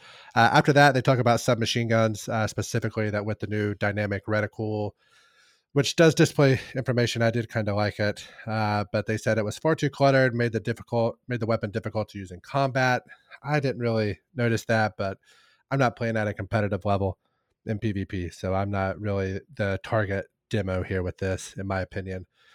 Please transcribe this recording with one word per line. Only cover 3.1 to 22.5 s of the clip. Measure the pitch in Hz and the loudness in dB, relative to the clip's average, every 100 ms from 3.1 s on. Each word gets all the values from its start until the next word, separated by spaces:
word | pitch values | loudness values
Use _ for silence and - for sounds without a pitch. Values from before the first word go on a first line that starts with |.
| 104 104 | -2 -4
with | 107 | -6
the | 98 | -4
new | 107 104 | -2 -2
dynamic | 104 104 104 104 101 - | -2 -2 -2 -2 -4 -2
reticle, | 107 104 - 107 107 104 - _ _ _ _ _ _ _ | -2 -2 -4 -6 -4 -6 -8 _ _ _ _ _ _ _
which | 143 135 - | 0 0 4
does | 165 | 6
display | 156 160 - 139 127 - - | 6 4 4 4 4 -2 -6
information. | 123 120 120 117 | -2 0 0 2
I | 117 | 0
did | 117 107 | 0 -4
kinda | 117 104 | -4 -2
like | 101 104 - | 0 -2 0
it, | 104 104 - - - | -2 -2 -10 -14 -6
uh, | 110 107 104 101 | -2 0 0 -2
but | 107 104 | -4 -2
they | 110 | -2
said | - 107 | 0 0
it | 104 | 0
was | - | -2
far | 160 | 0
too | 160 147 | 0 -2
cluttered, | - 139 135 127 117 | 2 4 6 4 2
made | 120 | -2
the | 113 | -2
difficult, | 123 117 - 120 113 - - | -4 -6 -4 -2 0 -4 -8
made | 120 | -4
the | 110 | -2
weapon | 113 107 | -2 -2
difficult | 107 107 107 104 | -6 -6 -6 -6
to | 101 | -8
use | 92 | -14
in | 90 | -16
combat. | - 139 135 127 127 123 - - _ - | -6 -2 0 2 2 0 -4 -18 _ -14
I | 135 151 | -4 -2
didn't | 135 117 | 0 -2
really | 120 113 104 95 _ - | 0 2 0 -2 _ -2
notice | 117 113 - | 0 0 0
that, | 113 107 - | 2 2 -2
but | 98 98 _ _ _ _ _ | -6 -8 _ _ _ _ _
I'm | 139 | 0
not | 123 - | 0 0
playing | 117 110 | -2 0
at | 104 | -2
a | |
competitive | 101 98 113 101 98 | -4 -2 0 0 -2
level | 104 98 95 - _ _ _ _ - | 0 0 0 -4 _ _ _ _ -8
in | 107 | -4
P | 113 | -4
V | 98 | -4
P, | 92 95 87 | -4 -6 -8
so | - 95 | -6 -2
I'm | 95 101 | -2 0
not | 101 95 95 | -2 -2 -4
really | 104 98 95 95 - - | -4 -2 -2 -6 -10 -4
the | 101 95 | -4 -4
target | - 110 98 98 - _ _ | -2 -2 0 -4 -6 _ _
demo | 107 95 92 | -4 -2 -4
here | 87 95 | -2 -4
with | 90 - | -4 -4
this, | 95 92 - - | -4 -4 -8 -10
in | 98 | -6
my | 98 | -6
opinion. | 92 104 95 92 90 _ _ | -6 -8 -8 -10 -12 _ _